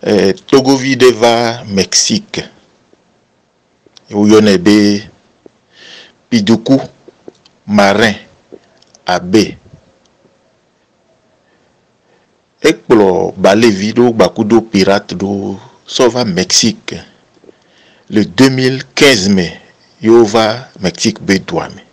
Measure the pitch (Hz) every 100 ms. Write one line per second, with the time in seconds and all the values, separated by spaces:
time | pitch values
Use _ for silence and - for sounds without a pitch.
0 | - 104 95 95 - 139 131 135 131 131
1 | 127 113 117 117 120 117 113 98 92 -
2 | - 107 - - - _ _ _ _ _
3 | _ _ _ _ _ _ _ _ _ _
4 | _ 107 104 107 107 95 87 104 104 101
5 | - _ _ _ - _ _ _ - -
6 | - _ _ 117 101 107 - 135 - _
7 | - _ - _ _ _ - 104 98 101
8 | 110 104 - _ _ - _ _ _ _
9 | - 90 90 104 87 82 _ - _ _
10 | _ _ _ _ _ _ _ _ _ _
11 | _ 659 _ _ _ _ _ _ _ _
12 | _ _ _ _ _ _ 147 165 - 113
13 | 98 90 90 95 92 101 117 98 104 113
14 | 123 113 90 - 107 113 110 98 95 98
15 | - 92 98 101 101 98 - _ _ -
16 | 127 120 120 87 - - 117 - - 92
17 | - _ _ _ - _ _ _ _ _
18 | _ 107 92 87 131 131 131 131 - -
19 | 143 123 95 98 85 - _ _ _ _
20 | 110 117 110 113 110 120 131 - 92 -
21 | - 208 - 95 - 82 69 - _